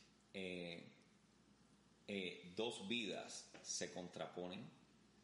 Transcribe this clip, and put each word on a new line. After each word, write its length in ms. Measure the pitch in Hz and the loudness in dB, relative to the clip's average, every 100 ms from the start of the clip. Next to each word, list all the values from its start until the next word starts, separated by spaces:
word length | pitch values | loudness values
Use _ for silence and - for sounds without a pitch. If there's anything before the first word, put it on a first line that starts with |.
| - - - | -20 -20 -8
eh, 580 | 98 92 90 87 85 - - - - - - - - - - - - - | -2 0 0 0 -4 -8 -14 -20 -20 -20 -20 -20 -20 -20 -20 -20 -10 0
eh, 460 | 101 90 - 90 90 | 2 2 0 -4 2
dos 300 | 117 120 98 | 4 4 4
vidas 640 | 120 101 78 - - - - | 4 4 2 -2 -6 -8 -8
se 300 | - - 90 | 0 2 2
contraponen 680 | 90 87 82 85 90 90 98 127 - - - - - | -2 -4 -2 -2 0 -2 -2 -6 -12 -20 -20 -20 -20